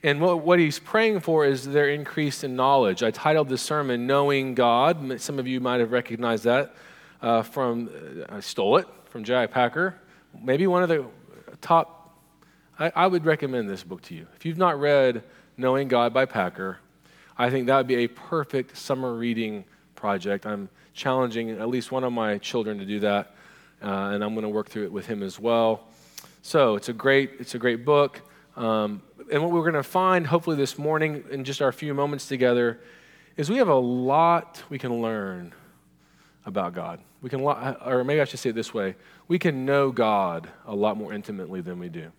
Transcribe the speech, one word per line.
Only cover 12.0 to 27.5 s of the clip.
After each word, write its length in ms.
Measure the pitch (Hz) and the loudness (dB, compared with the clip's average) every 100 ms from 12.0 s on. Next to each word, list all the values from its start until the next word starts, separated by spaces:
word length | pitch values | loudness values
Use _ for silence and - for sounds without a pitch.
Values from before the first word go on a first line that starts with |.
| - _ _ _ _ _ _ - | -20 _ _ _ _ _ _ -4
I, 140 | 160 | -2
I 120 | - 185 | 2 2
would 160 | 180 | 4
recommend 440 | 160 151 143 127 104 | 2 0 0 -4 -4
this 140 | 95 | -8
book 180 | 92 92 | -10 -14
to 120 | - | -14
you. 140 | 82 85 - | -16 -16 -10
If 100 | 165 | -8
you've 120 | 165 | 0
not 200 | 185 143 | 0 2
read 460 | 147 143 131 117 - - _ - | 4 6 4 2 -8 -20 _ -2
Knowing 320 | 127 131 139 | 0 2 2
God 260 | 123 120 | 2 4
by 100 | 120 | 2
Packer, 540 | 131 113 90 - 95 92 _ _ _ _ - - | 0 0 -2 -4 -10 -10 _ _ _ _ -20 -2
I 140 | 123 | 0
think 160 | 131 123 | 2 4
that 100 | 135 | 2
would 120 | 127 | 4
be 160 | 123 | 0
a 20 | 120 | 0
perfect 680 | - - 165 143 135 123 - | -4 -6 -4 -2 -4 -6 -12
summer 360 | - 135 127 | -6 -4 -2
reading 520 | 117 120 113 110 104 95 _ _ - | -4 -2 -2 -4 -6 -12 _ _ -6
project. 500 | 107 98 95 101 107 | -2 -2 -2 -4 -4
I'm 220 | 104 98 _ _ | -8 -10 _ _
challenging 580 | - 139 131 127 113 113 | -6 -2 0 0 -2 -6
at 180 | 107 113 | -6 -4
least 220 | 127 117 | -4 -4
one 140 | 131 | -4
of 80 | 127 | -4
my 260 | 120 110 101 | -2 -2 -2
children 400 | - 123 107 104 | -4 -4 -4 -6
to 60 | |
do 160 | 98 104 | -6 -2
that, 340 | 104 101 - - - - _ _ | 0 0 -2 -16 -20 -20 _ _
uh, 280 | 101 98 98 | -6 -4 -2
and 100 | 101 | -2
I'm 140 | 104 110 | -4 -4
gonna 140 | 107 | -4
work 180 | 107 104 | -4 -6
through 160 | 110 | -6
it 80 | 101 | -6
with 140 | 98 87 | -8 -8
him 180 | 107 | -6
as 160 | 98 92 | -6 -4
well. 480 | 113 117 113 110 - _ - - - _ | 0 4 4 0 -6 _ -20 -20 -20 _
So 340 | - 160 131 104 | -2 4 4 2
it's 140 | - | -4
a 20 | |
great, 400 | 113 135 135 135 - | -2 4 4 2 -6
it's 160 | 123 | -10